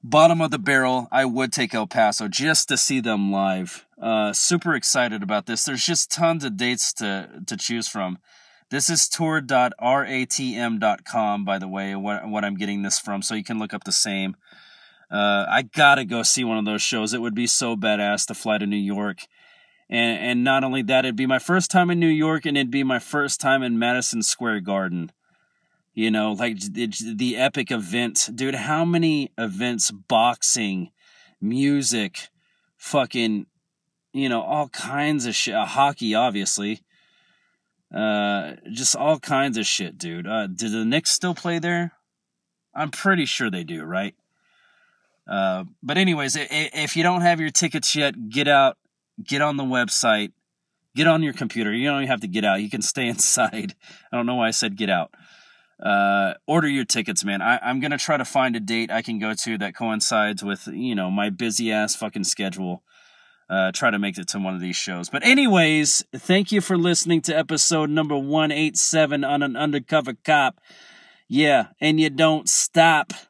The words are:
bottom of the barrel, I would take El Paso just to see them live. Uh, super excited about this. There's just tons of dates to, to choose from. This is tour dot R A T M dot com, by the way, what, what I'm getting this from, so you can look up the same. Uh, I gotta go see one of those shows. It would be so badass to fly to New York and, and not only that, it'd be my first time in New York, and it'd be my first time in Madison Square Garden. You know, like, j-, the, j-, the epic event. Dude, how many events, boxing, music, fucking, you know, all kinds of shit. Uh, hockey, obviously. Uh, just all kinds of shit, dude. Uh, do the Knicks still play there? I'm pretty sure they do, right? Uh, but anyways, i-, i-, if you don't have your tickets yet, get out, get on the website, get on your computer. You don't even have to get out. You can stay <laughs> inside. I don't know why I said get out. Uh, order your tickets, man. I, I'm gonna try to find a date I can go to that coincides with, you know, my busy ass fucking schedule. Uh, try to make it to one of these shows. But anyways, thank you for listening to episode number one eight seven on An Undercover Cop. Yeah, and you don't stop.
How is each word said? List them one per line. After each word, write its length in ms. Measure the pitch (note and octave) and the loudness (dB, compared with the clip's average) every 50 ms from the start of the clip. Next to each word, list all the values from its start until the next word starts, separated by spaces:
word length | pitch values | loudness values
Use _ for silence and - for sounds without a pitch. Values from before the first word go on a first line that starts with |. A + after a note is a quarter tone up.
bottom 400 | - A#2+ D3 D3+ D#3+ E3+ E3+ E3 | -6 4 6 8 8 8 8 6
of 100 | D#3+ D#3 | 0 -2
the 60 | - | -2
barrel, 500 | C4+ F#3+ D3 C#3 C3+ C3 B2+ B2+ B2+ A#2+ - | -4 0 2 4 4 4 4 2 0 -2 2
I 140 | - B2+ C3+ | 2 2 2
would 260 | C3 A2+ B2+ C3 B2 | 2 2 0 -2 -2
take 240 | - - B2 G#2+ - | -2 -2 -4 -2 -2
El 100 | A#2 G#2+ | -2 -4
Paso 440 | F#2 - A#2 A2+ G#2 G2+ - A2 G2+ | -2 2 2 2 2 2 0 -4 -4
just 400 | F2+ - C3+ D#3 D#3 - - - | -4 -2 0 2 2 2 2 0
to 80 | C#3 | 0
see 240 | - - - C#3 C3 | 0 0 0 0 -2
them 280 | A2 A#2+ A2 G2+ G2+ G2 | 0 0 0 0 0 0
live. 560 | G2 G2 G2 G2 F#2 F#2 F#2 F2 - - - _ _ _ | 0 2 2 0 0 -2 -4 -8 -10 -16 -20 _ _ _
Uh, 300 | - A2+ A2+ A2 G#2+ G#2 | -2 0 0 2 0 0
super 420 | G2 - - - F3+ F3 - E3+ D#3 | 0 0 0 2 2 0 0 0 -2
excited 480 | B2 - - - C3 - G3+ G#3+ - | 0 0 0 2 2 2 0 -2 -4
about 240 | G3 F#3 - - G3 | -2 -2 -2 -2 -2
this. 200 | - A#2 A2+ - | -2 -4 -4 -2
There's 200 | - C3+ B2 - | -4 -2 -2 -2
just 240 | - E3+ - - - | 0 0 0 0 -2
tons 360 | - - E3 E3 E3 E3 C#3+ | 0 0 2 2 2 0 -2
of 120 | C3 G#2+ | -6 -4
dates 360 | F#2+ B2 B2 B2 A2+ - - - | -2 -2 -2 0 -2 -2 -4 -4
to, 480 | - A2+ G2+ G2 F#2+ - - - D3 F3+ | -4 -4 -4 -4 -4 -6 -10 -14 -14 -10
to 120 | - A2+ | -10 -8
choose 320 | F#2+ - - A#2+ A#2 G#2+ - | -6 -6 -4 -4 -4 -6 -6
from. 280 | - G#2+ F#2+ F2+ F#2 - _ _ _ - _ _ _ _ _ _ | -6 -4 -4 -4 -6 -8 _ _ _ -20 _ _ _ _ _ _
This 180 | C3 C#3 C3 - | -4 -2 0 0
is 200 | E3+ D#3 - - | 2 2 0 0
tour 320 | - - E3 D#3+ D3+ C#3+ | 0 -2 -2 0 0 -2
dot 320 | C#3 B2 C#3 B2+ B2+ B2 - | -2 2 2 2 2 2 0
R 280 | - - B2 C3 C#3 C#3 | -2 0 2 2 2 0
A 200 | G2 C3+ C3 B2+ | -2 -2 -4 -4
T 300 | B2 - - C3+ B2+ A2+ | -2 -4 -4 -4 -4 -4
M 240 | A2 A#2+ A#2 A2+ G#2+ | -4 -4 -4 -2 0
dot 240 | A2 G#2+ G2+ - _ | 0 0 0 0 _
com, 400 | - - A#2 A2 G#2 G#2 G#2 G2+ | -4 -2 -2 0 0 -2 -2 -2
by 160 | F#2+ G2 F#2+ | -2 -2 -4
the 80 | F#2+ | -4
way, 260 | F#2+ F#2+ G2 G2 G2 G2 | -6 -6 -6 -6 -6 -6
what, 340 | G2 G2 G#2 G#2 G2+ - A2 | -6 -4 -4 -6 -6 -6 -6
what 160 | G#2+ G#2+ G#2 | -6 -4 -4
I'm 100 | G2+ G2+ | -4 -4
getting 280 | F#2 G#2 G2+ G2+ G2+ G2 | -6 -6 -6 -4 -4 -4
this 140 | F#2+ - | -4 -4
from, 240 | - - G#2+ G2+ G2 | -4 -4 -6 -8 -6
so 140 | G2 - A2+ | -6 -6 -6
you 80 | G#2+ G2+ | -6 -6
can 160 | - A#2 A2 | -6 -6 -6
look 140 | G#2+ G#2 - | -6 -8 -10
up 100 | G2+ - | -12 -6
the 80 | G2+ | -2
same. 460 | F#2 - - A2 G2 G2 F#2+ F#2+ F#2+ _ _ _ - - - - - - - _ _ _ _ _ | -2 0 0 0 -2 -4 -4 -4 -6 _ _ _ -20 -20 -20 -20 -20 -20 -20 _ _ _ _ _
Uh, 340 | - G2+ G2+ G#2 G2+ G2+ G2+ | -2 0 2 2 2 0 0
I 160 | - - B2 C3 | 2 0 0 0
gotta 420 | G#2+ - - D3+ C#3+ C#3 C3+ A#2+ | -2 2 6 8 8 8 6 4
go 180 | F#2+ A#2+ A#2 A2 | -2 -4 0 2
see 220 | - - C3 B2 | 2 2 2 0
one 120 | A2+ A2+ | -2 0
of 60 | A2 G#2 | -2 -2
those 180 | G#2 G#2+ G#2 | -2 -2 -2
shows. 320 | - - C3 A#2 G#2+ G#2 A2+ | -2 -2 -2 -2 -2 -2 -2
It 80 | B2 | -2
would 140 | A#2 A#2 G#2 | -4 -4 -2
be 120 | A2 A#2+ | -2 0
so 280 | A2+ - - B2+ A#2 A2+ | 0 2 0 0 -2 -2
badass 500 | G#2 F#2+ A2 G#2+ G2+ G#2 G2+ G#2 G2 - | -2 0 0 0 0 0 0 0 -2 -2
to 60 | - G#2+ | -4 -6
fly 240 | - - A2+ G#2+ | -6 -2 -2 0
to 80 | G#2+ G#2 | 0 0
New 120 | G2+ G#2 | -2 -2
York 500 | G#2 G2+ G2 G2+ G2 G#2 G2+ F#2 - - _ _ _ _ _ _ _ _ _ _ _ _ _ | -2 -2 -2 -2 -2 -4 -4 -6 -8 -16 _ _ _ _ _ _ _ _ _ _ _ _ _
and, 280 | - A#2 A#2 A#2 A2+ F#2 | 0 0 2 0 0 -2
and 240 | G2 B2 B2 A#2+ B2 | -2 -2 0 0 2
not 200 | C3+ C3+ C3+ C3+ | 4 2 2 2
only 180 | C3 B2+ C3+ A#2+ | 0 -2 -2 -2
that, 200 | G2+ C3 C3 C3 | 2 2 2 2
it'd 140 | C3 A#2 | 2 -2
be 80 | G#2 C3 | -2 0
my 120 | B2+ C3 | 0 0
first 320 | B2+ - - F3+ F#3+ F3+ - | 0 0 2 0 2 2 2
time 220 | - F#3 F3+ F3 | 2 4 4 4
in 80 | F3 F3 | 2 2
New 80 | E3+ | 4
York, 380 | E3 D#3 D#3 D#3 D#3 D#3+ D#3 - | 4 4 2 2 0 0 0 -2
and 120 | D#3 C#3+ | -2 0
it'd 140 | C#3 C#3 B2 | 0 0 0
be 120 | A#2+ C#3 C3+ | 0 0 0
my 140 | C3 B2+ | 2 0
first 440 | A#2+ - - - D3 C#3+ C#3 - - | -2 -4 -4 -2 -2 0 0 -2 -2
time 200 | - C3+ C3+ C3+ | 2 2 2 2
in 160 | C3 B2 A#2 | 2 0 0
Madison 460 | A2+ A#2 A#2+ B2 B2+ B2 - - A#2 G#2+ | 0 2 2 0 0 -2 -2 -2 -2 -2
Square 380 | - - - B2 A#2 A2 G#2 | -2 -2 -2 -2 -2 -2 -2
Garden. 500 | F2+ F#2+ G2 G2 F#2+ F2+ F2 F2+ E2 E2 _ _ _ _ _ _ _ _ _ _ _ _ _ _ _ _ _ | -2 -2 -2 -2 0 -2 -4 -4 -6 -8 _ _ _ _ _ _ _ _ _ _ _ _ _ _ _ _ _
You 160 | A2+ A2 A2+ | -2 0 2
know, 220 | G#2+ G#2+ G#2+ A2 | 2 2 0 -2
like, 240 | G#2+ F#2+ A#2+ A#2 A2 | -2 -2 -2 -4 -4
j-, 140 | G2 F#2+ G#2 | -6 -8 -8
the, 160 | F#2 A2+ A#2+ | -6 -4 -4
j-, 260 | A2 G2+ - A2+ A2+ A2+ | -4 -4 -8 -8 -8 -4
the 240 | G#2 B2+ B2 A2+ | -4 -2 -2 0
epic 320 | A2+ B2+ C#3 - C#3+ B2 - | 0 0 0 0 -2 -4 -2
event. 600 | C3 A2+ G2+ F2 F#2+ A#2+ A#2+ A#2 - - - - B2 | -4 -4 -4 -2 -2 -2 -2 0 0 -2 -2 -2 -2
Dude, 220 | A#2 C3 C3+ C3+ | -4 -2 -2 -2
how 300 | A#2+ G#2 A2+ D3+ D#3 E3+ | -4 -2 -2 0 0 2
many 460 | F3 E3+ E3+ E3 D#3+ D#3 D3 C#3 A#2+ _ | 2 2 4 4 4 2 2 0 -4 _
events, 540 | - A#2 A2 F#2 F#2+ A#2+ B2 A#2+ A2 - - | -6 -6 -6 -4 -4 -4 -2 -2 0 -2 -2
boxing, 1000 | G#2 G2 F#2+ _ B2 A2 A2+ A#2+ A#2+ - - - - A#2+ A2 G2+ G2 F#2 F2 - _ _ _ _ _ _ _ _ _ _ | -4 -6 -2 _ 4 4 6 4 2 0 0 0 0 0 0 -2 -2 -4 -4 -6 _ _ _ _ _ _ _ _ _ _
music, 880 | F#2+ G#2 A#2 C3 C#3 C#3+ C#3+ C#3+ C3+ - A#2+ - - F#2+ - - - - _ _ _ _ _ _ _ _ _ | -4 -2 0 2 2 2 2 2 0 0 0 0 -2 -4 -6 -12 -18 -18 _ _ _ _ _ _ _ _ _
fucking, 720 | _ - - - D3 C3 - - B2+ A#2 A2 G#2+ G#2 - _ _ _ _ _ _ _ _ _ _ _ _ _ _ | _ -12 0 0 2 0 2 0 -2 0 0 0 -2 -4 _ _ _ _ _ _ _ _ _ _ _ _ _ _
you 160 | C3+ C#3 C3 | -4 -2 -2
know, 120 | A#2+ A2+ | -2 -2
all 280 | - - C3+ D3+ D3 C3+ | -2 -2 -2 -2 -2 -4
kinds 560 | - - - G#2 C3+ C#3+ D3 D3+ D3+ C#3+ A#2+ | -6 -12 -10 -6 -4 -2 0 0 0 0 -2
of 100 | A#2+ G#2 | -2 -2
shit. 180 | - - C3 G2+ | -2 -2 0 0
Uh, 120 | A2 G#2 | -2 -2
hockey, 500 | F#2+ - C#3 C#3 C#3+ C3+ - A#2+ A2+ G#2+ | 0 2 2 2 2 2 -2 -4 0 2
obviously. 640 | A2 B2 B2+ G2 G2+ G2 F#2 - - G2+ G#2 A2 - _ _ _ _ _ _ _ _ _ _ _ _ _ _ _ _ _ _ _ _ _ _ - | 2 2 2 0 -2 -4 -2 -4 -4 -4 -4 -6 -8 _ _ _ _ _ _ _ _ _ _ _ _ _ _ _ _ _ _ _ _ _ _ -6
Uh, 600 | - G#2+ G#2+ G#2+ G#2 G#2 G#2 G2+ G2 F2 D2+ C#2 - - - | -4 -2 0 0 0 0 0 -2 -2 -4 -6 -12 -16 -14 -12
just 240 | A2 A#2+ C3 - - | -8 -2 0 0 0
all 240 | - - D3+ D#3 - | 2 2 2 2 0
kinds 380 | - - C#3+ C3+ C#3 C#3 A#2 | 0 -2 0 0 0 0 0
of 80 | A2+ G#2 | -2 -2
shit, 320 | - - - G2 E2+ - | -2 -2 -2 -4 -6 -8
dude. 280 | - - E2+ E2 F2 F2 | -10 -10 -8 -8 -8 -6
Uh, 220 | F#2 A2 A2+ G#2 | -4 -4 -4 -4
do 220 | G2 F#2 F2 A2+ A2 | -4 -6 -6 -4 -4
the 160 | G#2 A2+ A2 | -2 0 0
Knicks 260 | A2+ B2 D#3 E3 - | 0 0 0 0 0
still 240 | - - - F3+ F3 | -2 0 0 -2 -4
play 240 | - - F3 E3+ E3+ | -2 -4 -4 -4 -2
there? 320 | D#3+ F3 F3 F3 F3 E3+ _ _ _ _ _ _ _ _ _ _ _ _ _ _ _ _ _ | -2 0 0 0 -2 -4 _ _ _ _ _ _ _ _ _ _ _ _ _ _ _ _ _
I'm 160 | - D#3 D3+ | -6 -6 -6
pretty 360 | - - - G3 F#3+ F3+ D3 | -6 -2 2 2 4 4 2
sure 260 | B2 - - C3 G#2+ | -2 -2 -2 -2 -2
they 140 | F2+ F2 E2+ | -2 -4 -6
do, 180 | D#2+ E2+ D#2+ D2+ | -8 -8 -10 -8
right? 320 | D#2+ F2+ F#2 G2 G2+ - _ _ _ _ _ _ _ _ _ _ _ _ _ _ _ _ _ _ _ _ _ _ - | -6 -4 -4 -4 -4 -8 _ _ _ _ _ _ _ _ _ _ _ _ _ _ _ _ _ _ _ _ _ _ -6
Uh, 360 | - G2 G2 F#2+ F#2 F#2 F#2 - - _ - | -2 0 0 0 0 -2 -6 -12 -16 _ -8
but 140 | A#2+ D3 | -2 0
anyways, 400 | F#3 F#3+ F#3 E3+ D#3 C#3 C3+ - | 2 2 2 2 0 0 -4 -4
i-, 100 | D3 C#3+ - | -4 -6 -4
i-, 200 | C#3+ D3+ D#3 D3 - | -4 -4 -4 -4 -4
if 220 | D3+ D3+ C#3+ - | -6 -6 -4 -2
you 80 | E3 D#3+ | 2 2
don't 180 | F3 F3+ F3+ | 2 2 4
have 200 | F3 F3 E3+ D#3+ | 4 4 4 2
your 80 | D#3+ D#3 | 0 0
tickets 440 | C3+ - F3 D#3+ - D3+ C#3+ - - | 0 0 0 0 -2 -2 -2 0 0
yet, 360 | D3+ D3 C#3 - A#2+ A#2 G#2+ | 2 0 0 -2 -4 -12 -6
get 180 | A2 C#3 C#3+ | -2 0 2
out, 300 | C#3+ C#3+ C#3 C3+ C3 B2 _ _ _ _ _ _ _ _ - | 6 6 6 6 4 2 _ _ _ _ _ _ _ _ -20
get 200 | G2 - C#3 C#3 | -8 -4 -2 0
on 160 | D3 D3+ C#3+ | 0 0 0
the 60 | C#3 C3+ | -2 -4
website, 680 | C3 B2+ B2+ A#2+ G#2 - - - A#2 G#2+ G#2+ G#2 F#2 _ _ _ _ _ _ _ _ _ _ _ _ _ | -2 0 0 0 0 0 0 4 4 4 2 2 -4 _ _ _ _ _ _ _ _ _ _ _ _ _
get 120 | B2+ D#3 | 2 4
on 140 | E3 D#3+ D#3+ | 4 6 4
your 120 | D#3+ D3 B2 | 2 0 -2
computer. 400 | - B2 G#2+ - A2+ A2 G#2 G#2 | -4 -6 -6 -4 -2 -2 -2 0
You 160 | A#2 C3 D3 | 0 0 0
don't 80 | C#3+ | 0
even 100 | C#3 C3+ | 0 0
have 140 | B2+ C3 G#2 | 0 -2 -2
to 60 | G#2+ | -2
get 180 | G2+ F2+ G#2+ G2+ | -4 -4 0 2
out. 160 | G#2 F#2+ G2 | 2 0 0
You 80 | G#2 G#2 | -2 -4
can 120 | - G#2 | -6 -4
stay 260 | G2+ - - - B2 | -4 -4 -4 -2 -4
<laughs> 20 | A#2 | -4
inside. 680 | A#2 - - - - - A#2 A2 - A2 - - - _ _ - - - _ _ | 0 0 2 2 4 2 2 0 0 -6 -10 -10 -12 _ _ -20 -20 -20 _ _
I 40 | - | -6
don't 100 | B2 A#2+ | -4 -2
know 100 | A#2+ B2 | -2 0
why 120 | B2 A#2 | 0 0
I 40 | A2+ | 0
said 260 | G#2+ - - A2+ G2 | 0 -2 -4 -4 -4
get 120 | G2 A2 F#2+ | -4 0 0
out. 240 | F#2+ F2 D#2+ - - _ - - - - - _ _ _ _ _ _ _ | 0 0 0 -4 -10 _ -20 -20 -20 -20 -20 _ _ _ _ _ _ _
Uh, 540 | - G#2+ G2+ G2+ G2+ G2+ G2+ G2+ G2 F#2+ - - _ | -2 0 2 4 4 4 2 2 2 0 -2 -6 _
order 220 | - D3+ E3+ D3+ | 0 0 2 2
your 180 | D3 C#3 C3+ B2 | 2 0 0 0
tickets, 400 | - - A2+ G#2 A2+ G2+ - - | 0 -2 -2 -2 -2 -4 -4 -2
man. 160 | G#2 G2 G2 | -2 -4 -2
I, 160 | F2+ A2+ A#2+ | 2 0 2
I'm 220 | - - A#2+ B2+ C3 | 2 2 0 0 -2
gonna 180 | C3 D3 D3 | -2 -2 -4
try 180 | C#3 - - D3+ | -4 -2 0 0
to 100 | C#3 B2+ | -2 -2
find 300 | - - C#3 C3 B2+ A#2 | 0 0 2 2 2 0
a 40 | A2+ | -4
date 320 | G#2+ F#2+ A2+ A2+ A2+ - | -4 -2 -2 -2 -2 -2
I 100 | G#2 A2+ | -2 -4
can 160 | A2+ - A2+ | -4 -4 -6
go 160 | G#2 G#2+ G#2+ G#2+ | -4 -4 -4 -4
to 240 | G2+ - A#2 A2 | -4 -4 -4 -4
that 180 | G2 G2+ G2 F2+ | -4 -4 -6 -6
coincides 680 | - A#2+ A2+ A2 G#2+ - - A#2+ A2 G#2 G#2+ G#2 F#2+ G#2 | -6 -4 -2 -2 0 0 0 2 2 2 2 0 -4 -4
with, 240 | G2+ G2+ F#2+ - | -6 -6 -6 -8
you 260 | - - F2+ B2 B2+ A2+ | -12 -10 -6 -4 -4 -2
know, 160 | G2+ F#2 F2+ | -2 -2 -2
my 200 | F#2+ G2+ G2+ G#2+ | 0 0 0 -2
busy 420 | G2 F2 A#2+ A2+ G#2 - A#2+ A2+ | -2 -4 -4 -2 -2 -2 -2 0
ass 240 | A2 G#2+ G#2+ G#2 - | 0 0 0 -2 -2
fucking 280 | - A#2 G#2+ - G#2+ F#2+ | -6 -6 -8 -6 -4 -4
schedule. 600 | - - - G2+ F#2+ F2+ F#2 F#2 F2+ F2 - _ _ _ - _ _ _ _ _ _ _ _ _ _ | -4 -4 -2 -4 -6 -4 -4 -6 -6 -6 -8 _ _ _ -20 _ _ _ _ _ _ _ _ _ _
Uh, 200 | F#2+ F#2+ F#2+ F#2+ | 0 0 0 0
try 200 | F#2+ - - A#2+ | 0 0 0 2
to 80 | G#2+ G2+ | 2 2
make 180 | G#2 G2 F2+ | -2 -2 -4
it 120 | G2 F2+ - | -6 -8 -8
to 100 | - G2+ | -6 -4
one 140 | G2 F#2+ F#2 | -4 -4 -4
of 80 | F2+ | -4
these 160 | F2 F2+ F2 | -6 -4 -4
shows. 320 | - - - F#2 F2 - - | -4 -6 -6 -6 -8 -8 -6
But 160 | - C#3+ - | -6 0 2
anyways, 800 | A#3+ C4 C#4 C#4 A#3+ G3 F3+ E3 D#3 D#3 D3+ D3+ D3 - - - _ - | 4 4 4 4 6 6 6 6 6 4 2 2 2 0 0 -2 _ -14
thank 380 | C3 - - F#3 G3 G3+ - G#3+ | -14 0 2 2 2 4 2 0
you 80 | G3+ | 0
for 160 | F#3 - F#3+ | 2 2 0
listening 440 | F3 E3+ F3+ E3+ - - E3 E3+ D#3+ - | 2 4 2 2 2 2 2 2 2 2
to 140 | - D#3 | 0 0
episode 520 | D#3+ D#3 - D#3 D3 - - E3 D#3+ D#3 D3 | 0 0 0 0 2 2 2 2 2 2 2
number 260 | D3 D#3+ D#3 D3 D3 | 2 0 0 0 0
one 360 | C#3 C3+ C#3 D3 D#3 D#3 D3+ | -2 -2 0 2 2 2 2
eight 260 | D3+ D3 D#3 D3+ D3 | 2 0 0 0 0
seven 460 | - - - - D#3+ D#3 C#3+ D3 C#3+ C#3 | 0 0 2 4 2 2 2 2 -2 0
on 180 | C3+ C#3+ C#3+ | 0 0 0
An 160 | C#3+ C#3 B2 | 0 -2 -2
Undercover 560 | C#3 D3+ D3+ C#3+ C#3+ B2+ - E3 D#3 C3+ C3 A#2+ - _ | -2 -2 0 0 -2 -2 0 0 0 0 0 -10 -8 _
Cop. 380 | - D#3 D3 C#3 B2+ - _ _ _ - - - - - - - - _ _ _ | 2 4 4 4 2 0 _ _ _ -20 -20 -20 -20 -20 -20 -20 -20 _ _ _
Yeah, 400 | _ - C3+ D3+ D3 C#3+ B2 G#2+ - _ _ | _ 2 2 4 6 6 4 4 2 _ _
and 180 | D3+ D#3 D#3 D#3 | 0 2 4 4
you 100 | D#3 D#3 | 2 2
don't 380 | C#3 C3+ D#3+ D#3+ D#3 D#3 D3+ | 4 4 4 4 4 2 0
stop. 640 | - - - - - _ E3 E3 E3 D#3+ D3+ D3 _ - - - | 0 0 2 0 2 _ 6 6 6 6 4 2 _ -8 -16 -16